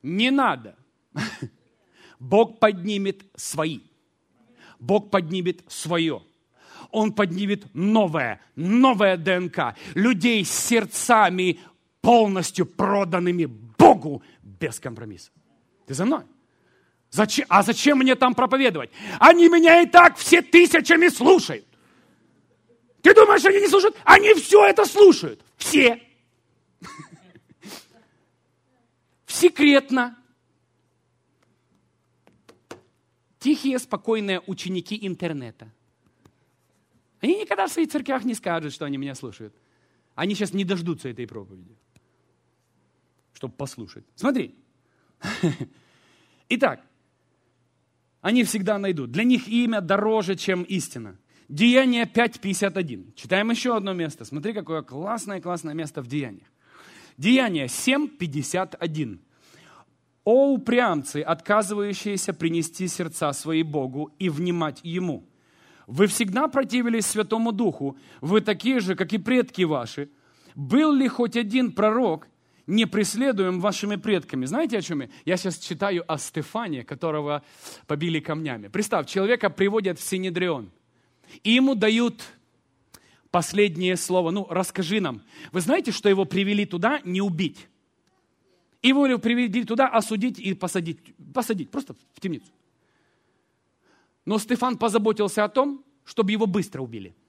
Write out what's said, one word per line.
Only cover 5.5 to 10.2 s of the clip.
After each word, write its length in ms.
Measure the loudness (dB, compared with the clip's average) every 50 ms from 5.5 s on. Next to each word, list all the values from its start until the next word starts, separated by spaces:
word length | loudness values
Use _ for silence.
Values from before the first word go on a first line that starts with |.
| -6 -8 _ _
свое. 540 | -16 -12 -6 -4 -2 -2 -2 -2 -4 -8 -14 _ _ _ _ _ _ _ _ -20 -20 -20 -20 _
Он 220 | -2 -2 -2 -2
поднимет 600 | 0 -2 -2 -2 -2 -4 -2 -4 -4 -6 -6 -14 -8
новое, 680 | -4 -2 0 2 2 0 0 -2 -4 -4 -4 -6 -8 _ _ _
новое 600 | -8 -4 0 2 4 4 4 4 4 2 2 2
Д 160 | 0 0 -2
Н 180 | -2 -2 -2 -4
К. 260 | -4 -4 -4 -4 -6 -10 -18 -8 -4
Людей 500 | 0 0 0 0 2